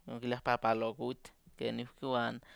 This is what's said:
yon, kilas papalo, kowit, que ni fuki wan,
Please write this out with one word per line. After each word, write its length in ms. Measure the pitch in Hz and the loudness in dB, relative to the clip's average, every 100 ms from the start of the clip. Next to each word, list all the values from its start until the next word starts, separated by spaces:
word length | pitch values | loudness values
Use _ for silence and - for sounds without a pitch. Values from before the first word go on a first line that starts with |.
| - | -12
yon, 140 | 120 | -6
kilas 200 | 123 123 | -2 -2
papalo, 540 | 131 120 113 113 113 113 | 2 2 4 4 2 -2
kowit, 380 | 123 135 - - - - | -6 -8 -12 -20 -20 -6
que 160 | 117 | -4
ni 120 | 113 120 | -4 -6
fuki 200 | - 139 | -6 0
wan, 360 | 123 120 120 - | 2 0 -4 -12